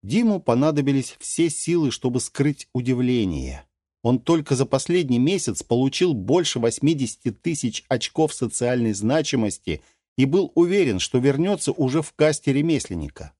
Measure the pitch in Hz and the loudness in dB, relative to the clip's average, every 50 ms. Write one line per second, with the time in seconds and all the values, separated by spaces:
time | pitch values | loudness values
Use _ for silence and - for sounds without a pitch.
0 | - 98 127 214 240 226 208 180 - - 117 123 139 156 156 147 139 139 139 139 | -6 0 0 2 4 2 2 2 2 2 2 4 4 2 2 2 2 2 2 0
1 | 123 - - _ - - - - 170 165 - - - - 170 175 156 131 - - | 0 -4 -10 _ -12 -10 -2 0 0 0 0 -4 -4 0 0 2 2 0 -2 -2
2 | - 127 120 127 - - _ - 139 151 139 - - _ _ 127 123 123 127 120 | -4 -2 -2 -2 -4 -4 _ 0 0 0 0 -4 -10 _ _ -4 -2 0 0 0
3 | 127 123 127 120 107 92 82 69 65 65 65 64 - _ _ _ _ _ _ _ | 2 2 2 2 0 0 -2 -4 -6 -8 -10 -12 -16 _ _ _ _ _ _ _
4 | - 117 123 123 - - 170 165 147 - 139 123 135 - - 135 - - 170 180 | 0 0 0 2 2 2 2 2 2 0 0 0 0 0 0 -2 0 0 0 0
5 | 170 131 123 120 127 151 196 190 - - 101 - - _ 123 120 131 135 - - | 2 2 2 2 2 2 0 0 -2 -4 -6 -6 -2 _ 0 2 2 0 0 0
6 | 175 180 160 110 92 104 139 180 170 - - 127 113 117 - - - 147 165 143 | 0 0 0 -2 0 2 2 2 2 0 -2 0 0 0 0 2 0 0 2 2
7 | 131 110 - _ _ 123 107 _ _ 170 165 - - 120 - - _ _ 135 120 | -2 -4 -6 _ _ -6 -6 _ _ -6 -4 -2 -4 -6 -6 -6 _ _ -4 -4
8 | - - _ - 160 151 - - 127 110 - - 123 120 127 123 117 113 104 95 | -4 -6 _ 0 0 0 0 -4 -6 -6 -4 -2 -2 0 0 0 0 0 -2 -2
9 | 104 110 139 160 151 - - 131 110 104 - - _ - 80 71 _ _ _ _ | 0 0 0 0 0 0 -2 -2 -2 -2 -4 -6 _ -6 -6 -6 _ _ _ _
10 | _ _ _ - 131 139 147 196 190 - _ 170 170 175 190 202 180 135 101 92 | _ _ _ 0 0 2 2 0 0 0 _ 2 2 2 4 2 2 2 0 -2
11 | - - - 127 123 139 135 135 170 196 208 175 - - 127 - 147 127 127 165 | -4 -2 -2 2 2 2 2 2 0 0 0 -2 -2 -4 -2 0 -2 0 0 -2
12 | 151 - _ - 156 156 151 - - 147 131 143 147 165 160 135 - - 95 82 | -4 -4 _ 2 2 2 2 0 -2 -2 0 0 0 0 0 -2 -2 -6 -8 -8
13 | 76 73 - - 76 73 _ | -8 -8 -10 -14 -18 -18 _